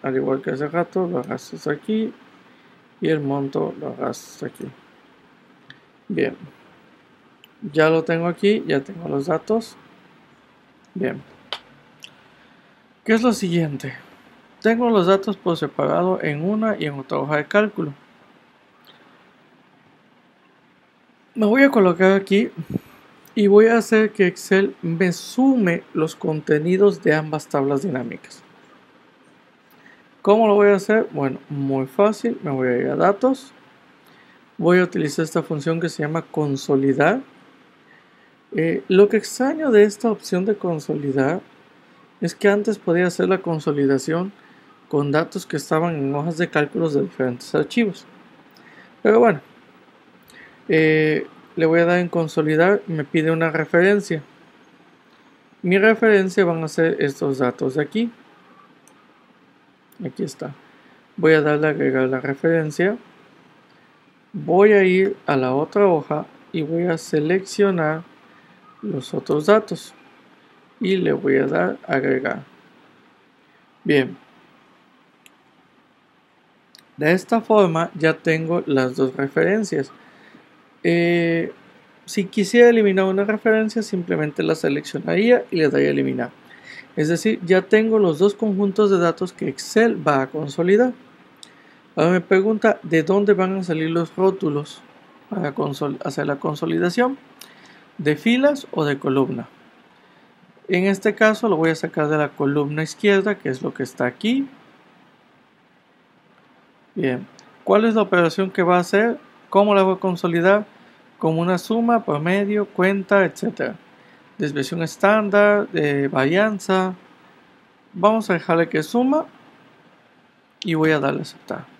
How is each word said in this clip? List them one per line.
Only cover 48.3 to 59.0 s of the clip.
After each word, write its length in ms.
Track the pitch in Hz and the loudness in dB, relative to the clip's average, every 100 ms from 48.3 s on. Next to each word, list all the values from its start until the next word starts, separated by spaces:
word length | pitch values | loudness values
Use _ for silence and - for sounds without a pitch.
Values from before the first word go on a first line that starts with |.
| - - _ - - - _ | -20 -20 _ -20 -20 -20 _
Pero 160 | - 220 | 2 4
bueno, 220 | 233 151 - - _ _ _ _ _ _ _ - - _ - | 4 0 -8 -20 _ _ _ _ _ _ _ -20 -20 _ -2
eh, 580 | 160 156 156 156 151 - - - - | 2 4 2 2 -2 -6 -18 -14 -2
le 100 | 160 | 2
voy 140 | 165 | 4
a 60 | 170 | 4
dar 120 | 180 | 2
en 100 | 175 | 0
consolidar, 720 | 170 160 165 156 156 180 202 - | -2 -2 -2 0 2 2 2 -2
me 160 | 160 | -8
pide 280 | 139 165 156 | -4 -2 0
una 200 | 165 165 | 0 -2
referencia. 720 | 160 160 170 185 208 196 160 139 _ _ _ _ _ _ _ _ _ _ _ _ _ | -2 0 2 4 2 -2 -8 -8 _ _ _ _ _ _ _ _ _ _ _ _ _
Mi 160 | 180 190 | 0 4
referencia 680 | 214 220 226 202 190 185 | 4 4 4 4 2 0
van 180 | 180 165 | 0 0
a 60 | 156 | -4
ser 280 | - 165 - | 0 0 0
estos 380 | 147 139 147 131 | -2 -2 -4 0
datos 360 | 127 - 135 | -2 0 -4
de 80 | 143 | -2
aquí. 300 | 147 214 233 - _ _ _ - _ _ _ _ | -4 -2 -4 -6 _ _ _ -20 _ _ _ _